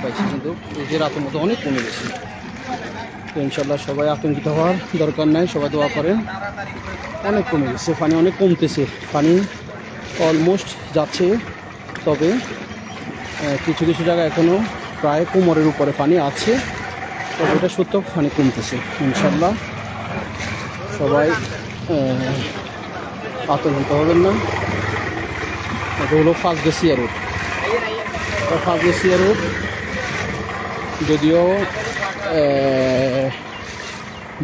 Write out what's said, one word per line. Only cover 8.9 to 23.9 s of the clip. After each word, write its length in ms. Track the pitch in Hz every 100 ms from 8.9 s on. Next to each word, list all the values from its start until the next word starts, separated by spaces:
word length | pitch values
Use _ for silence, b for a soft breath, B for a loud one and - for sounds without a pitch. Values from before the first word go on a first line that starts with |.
| - -
পানি, 280 | 147 156 180 196 - - - - - - -
almost 760 | 160 160 170 190 - - -
যাচ্ছে। 420 | 151 147 - 180 226 - - - - - -
তবে, 280 | 165 143 160
আহ, 1200 | 247 - - - - - - - - - - 147 139 170
কিছু 180 | 151
কিছু 200 | 165 156
জায়গায় 220 | 165 170 160
এখনও 360 | 165 165 190 220 - - -
প্রায় 260 | 151 151 175
কোমরের 340 | 190 175 156 156
উপরে 260 | 143 143 139
পানি 200 | 143 175
আছে, 400 | 143 - 214 254 - - - - - - - -
তবে 140 | 160
এটা 160 | - 180
সত্য, 340 | - 180 196 190
পানি 160 | 170 143 -
কমতেছে 400 | 135 120 - 123 - -
ইনশাল্লাহ। 540 | 135 120 101 151 175 220 - - - - - - - - - - - - - -
সবাই, 320 | 143 143 151
আহ, 2250 | 220 - - - - - 156 131 127 131 135 101 - - - - - - - - - -
আতঙ্কিত 420 | 143 156 139 135